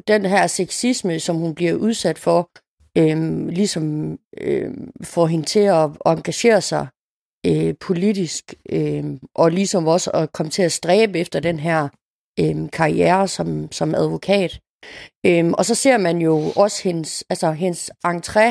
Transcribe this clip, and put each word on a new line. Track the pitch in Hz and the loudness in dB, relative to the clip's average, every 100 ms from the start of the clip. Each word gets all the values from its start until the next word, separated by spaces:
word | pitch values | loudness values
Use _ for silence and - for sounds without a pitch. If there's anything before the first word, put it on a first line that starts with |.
| - | 0
den | 214 190 | 0 2
her | 196 175 | 2 2
sexisme, | - 180 - 247 254 190 160 | 0 -4 -2 -2 0 -2 -2
som | - 165 | -2 -2
hun | 165 | -4
bliver | 156 170 | -2 -2
udsat | 165 214 226 175 156 | 0 0 0 -2 -2
for, | - 170 175 - _ _ _ 160 | 2 2 0 -8 _ _ _ 2
øhm, | 160 156 160 160 - | 2 2 -2 -4 -4
ligesom, | 170 202 170 156 151 156 131 _ - | -2 -2 0 -4 -2 -6 -8 _ -8
øhm, | - 139 - - - - | -4 -2 -4 -8 -14 -14
får | - - 165 | -6 0 2
hende | 165 151 | 2 0
til | 214 | 2
at, | 202 165 156 156 - | 4 4 2 0 0
at | |
engagere | 165 160 - 233 208 | 0 -2 0 4 4
sig, | - 151 139 - _ _ _ _ - | 2 -2 -4 -10 _ _ _ _ 0
øh, | 156 165 151 | 2 0 -2
politisk, | - 175 202 202 165 - - - - | -2 0 2 0 -2 -6 -12 -18 -6
øhm, | 156 151 147 147 139 - | -2 -2 -2 -6 -8 -6
og | - 165 | 2 2
ligesom | 175 196 196 160 | 4 0 0 2
også | 175 - | 2 0
at | - 156 | -2 -2
komme | - 160 | -4 -4
til | - | 0
at | 175 | 0
stræbe | - 165 196 220 165 | 0 2 2 2 0
efter | 170 - | -4 -4
den | 165 160 | -2 -2
her, | 160 160 143 - _ _ _ - | -2 0 -2 -6 _ _ _ -2
øhm, | 156 156 - | 0 -2 -6
karriere | - 160 143 170 185 190 | -2 0 2 4 4 2
som, | - 165 156 156 | -2 -4 -4 -6
som | - 156 | -4 -2
advokat. | 156 156 160 - 202 175 - _ _ - - - _ 185 | 0 -2 -2 0 0 0 -6 _ _ -20 -20 -20 _ 2
Øhm, | 170 170 | 4 2
og | - | 2
så | 170 | 0
ser | 233 269 240 | 2 2 2
man | 180 170 | 2 0
jo | 165 156 156 - | 2 2 0 2
også | 202 - | 0 0
hendes, | 190 165 156 - - | -4 -4 -6 -10 -8
altså | 185 165 | -2 -2
hendes | 156 185 170 - - 175 | 0 -2 -4 -8 -6 -4
entré, | 175 - 214 226 | -4 -2 2 2